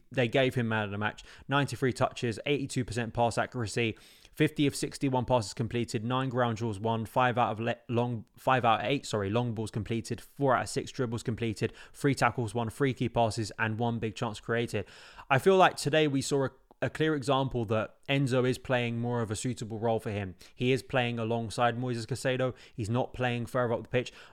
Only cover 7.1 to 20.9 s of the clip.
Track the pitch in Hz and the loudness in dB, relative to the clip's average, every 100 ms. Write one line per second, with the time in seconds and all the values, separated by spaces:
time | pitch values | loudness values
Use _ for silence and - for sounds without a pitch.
7.1 | 135 123 117 110 107 117 113 - 117 123 | 2 2 4 2 0 -2 -4 -2 0 0
8.1 | 117 - - - 127 113 107 110 139 - | -4 -10 -6 0 2 4 2 2 -2 -2
9.1 | 107 98 113 123 110 110 117 98 117 - | -2 0 0 0 -2 -4 -4 -4 -4 -4
10.1 | 117 - - 139 113 104 135 95 - 120 | -8 -10 0 4 4 2 -4 -4 -4 -2
11.1 | 113 - 107 117 107 117 - - - 143 | -2 -4 -2 -2 0 -2 -4 -20 -2 0
12.1 | 135 123 120 113 120 113 - 139 120 120 | 4 2 2 -2 -2 -4 0 -2 0 -2
13.1 | 120 113 110 104 - 110 107 120 117 113 | 2 0 0 -6 -2 -2 0 -2 -2 -4
14.1 | - 120 104 - 117 117 107 - - - | -4 -6 -6 -2 -2 0 -4 -6 -12 -20
15.1 | - - 135 190 190 170 - 147 156 151 | -12 0 2 6 8 6 4 0 2 2
16.1 | 135 - 143 131 - - _ 131 - 156 | 2 0 0 -2 -6 -20 _ -4 0 0
17.1 | 151 123 135 135 123 104 110 101 - - | 0 2 2 2 0 0 0 -2 -6 -2
18.1 | 139 135 127 127 127 - 123 120 117 120 | 0 2 2 2 0 0 0 0 -2 -2
19.1 | 120 107 107 127 113 110 110 117 113 117 | -2 -2 -2 -4 -4 -8 -2 0 0 -2
20.1 | 104 98 - - - 123 131 - | -4 -6 -10 -16 -2 0 0 0